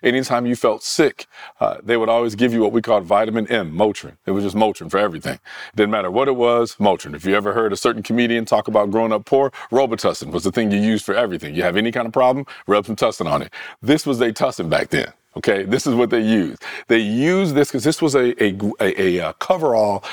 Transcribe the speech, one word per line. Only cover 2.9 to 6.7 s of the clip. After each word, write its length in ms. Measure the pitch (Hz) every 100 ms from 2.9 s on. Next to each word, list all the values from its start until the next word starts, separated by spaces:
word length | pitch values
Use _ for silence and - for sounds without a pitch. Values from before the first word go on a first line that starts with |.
| 107
vitamin 420 | 87 101 110 113 107
M, 260 | 117 85
Motrin. 420 | 80 107 98 - - -
It 60 |
was 140 | 98 101
just 100 | 104
Motrin 340 | 107 101 82
for 80 | 92
everything. 400 | 104 80 - 65 - - - -
Didn't 160 | 104
matter 180 | 107 92
what 200 | 101 135
it 80 | 127
was, 400 | 120 120 117